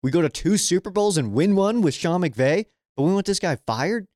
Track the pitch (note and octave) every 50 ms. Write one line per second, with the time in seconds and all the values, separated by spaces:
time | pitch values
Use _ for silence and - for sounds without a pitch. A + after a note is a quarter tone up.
0 | - C3 C3 E3+ E3 C#3+ - - - E3+ G#3 G3+ - - F3 F#3+ - - F3+ G#3
1 | G#3 G#3 F#3+ D#3 C3+ G#2+ G2+ B2 D#3+ G3+ G3+ F#3+ G3 G3+ A3+ A#3+ G#3 D#3 C3 -
2 | - E3+ E3 F3+ F3+ D#3 A2 G#2 C3 C3+ D3+ G3 G#3+ _ _ _ _ _ _ -
3 | C#3 E3+ F#3+ G3+ G3 - G3 - - F3 C#3+ - _ - A2 A2+ C3+ F3 A3 A#3
4 | F#3+ _ _